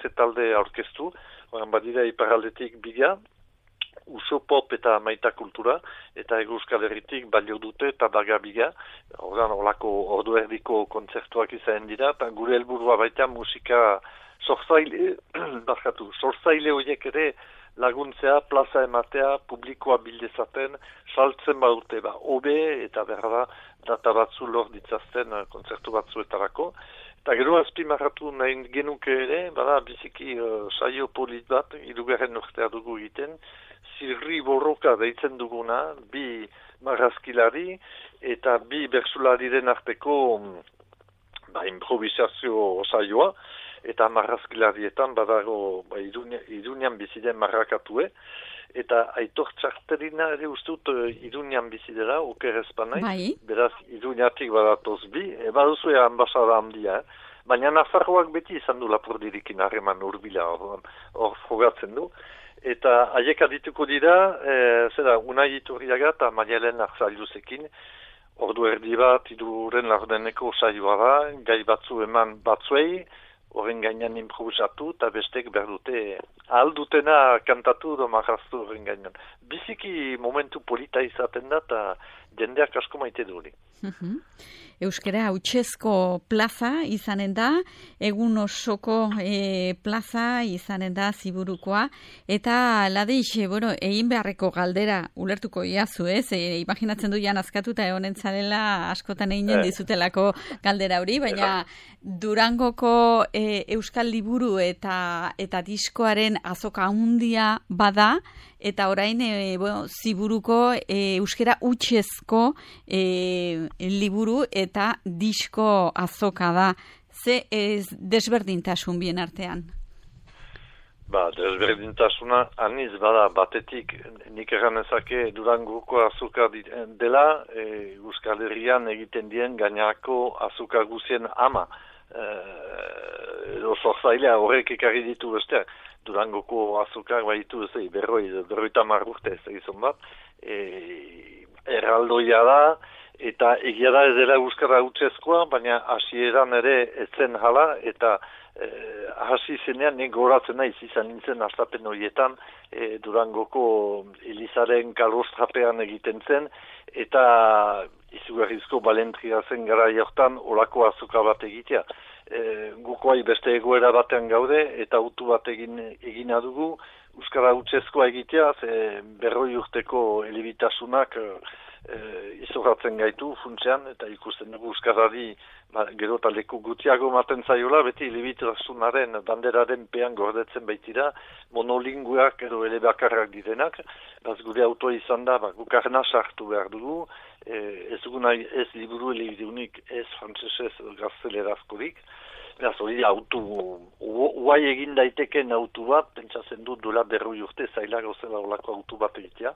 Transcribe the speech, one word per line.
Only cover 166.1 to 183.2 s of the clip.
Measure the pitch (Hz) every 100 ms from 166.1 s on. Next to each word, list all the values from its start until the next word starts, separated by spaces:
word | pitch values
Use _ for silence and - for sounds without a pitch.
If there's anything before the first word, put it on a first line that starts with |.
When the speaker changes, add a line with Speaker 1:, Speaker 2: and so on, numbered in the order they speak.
| 113 123 117
Speaker 1:
dugu, | 123 131 160 160 - - _
euskara | - - 143 127
hutsezkoa | 123 120 139 - 147 127
egitea, | 123 120 160 151 -
ze | 117 113 110 101 104 107
berroi | 117 110 131 120
urteko | 113 120 113 127 117 107
elebitasunak, | 107 110 113 110 117 - 120 131 131 113 107 92 - - - -
e, | - 110 110 107 101 92
izorratzen | - 135 120 113 120 110
gaitu | 107 107 147 139
funtsean, | 123 113 127 131 135
eta | 120 107
ikusten | 104 110 - 110
dugu | 110 117
euskarari, | 110 120 107 113 117 117 104 - - _
ba, | 110 107 110
gero | 107 117
eta | 113
leku | 107 107 123
gutxiago | 107 117 147 127 131
ematen | 127 123 131
zaiola, | 117 127 123 151
beti | 127 - 139
elebitasunaren | 117 123 120 120 110 - 123 117 127 123 110
banderaren | 104 113 120 117 117 123 117
pean | 120 123
gordetzen | 113 101 110 117 127 113
baitira, | 107 - 120 143 - - - -
monolinguak | 117 117 123 127 139 123 131 131 -
edo | 123 117
elebakarrak | 113 113 113 110 123 113